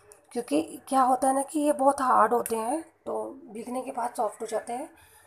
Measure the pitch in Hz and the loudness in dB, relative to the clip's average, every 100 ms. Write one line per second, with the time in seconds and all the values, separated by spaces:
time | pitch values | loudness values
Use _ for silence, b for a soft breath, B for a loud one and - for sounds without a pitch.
0 | B B _ 240 233 285 320 - - 269 | B B _ -10 -2 -2 -2 -10 -2 2
1 | 254 254 269 269 269 311 294 294 269 277 | 4 4 2 2 0 0 2 4 4 4
2 | 254 220 214 233 226 220 226 302 330 _ | 4 6 6 4 0 -4 -2 -4 -6 _
3 | - - 220 269 262 214 233 247 254 254 | -8 -6 -6 -12 -14 -12 -8 -8 -6 -6
4 | 233 - 214 - 226 220 - 240 320 B | -6 -2 -4 -4 -6 -6 -6 -8 -8 B
5 | B B | B B